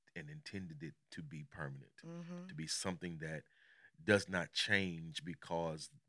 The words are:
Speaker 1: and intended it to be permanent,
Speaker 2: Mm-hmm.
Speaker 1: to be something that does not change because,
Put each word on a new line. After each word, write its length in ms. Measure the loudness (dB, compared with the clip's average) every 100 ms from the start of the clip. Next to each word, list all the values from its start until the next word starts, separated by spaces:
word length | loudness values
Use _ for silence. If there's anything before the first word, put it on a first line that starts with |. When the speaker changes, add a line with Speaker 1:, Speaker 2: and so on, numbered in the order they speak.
| _ -10
Speaker 1:
and 140 | -10
intended 540 | -10 -8 -6 -6 -6
it 100 | -8 -10 _
to 120 | -10
be 220 | -8 -8 -8
permanent, 360 | -4 -4 -4 -12 -16 -10
Speaker 2:
Mm-hmm. 420 | -10 -8 -8 -8
Speaker 1:
to 60 | -6
be 120 | -4
something 500 | -2 0 -2 -2 -4
that 200 | -4 -6 -8 _ -20 -20 -20 0 8
does 240 | 8 8
not 240 | 0 2
change 720 | 2 6 6 6 0 -4 -6 -6
because, 640 | -6 -2 2 2 0 -6 -14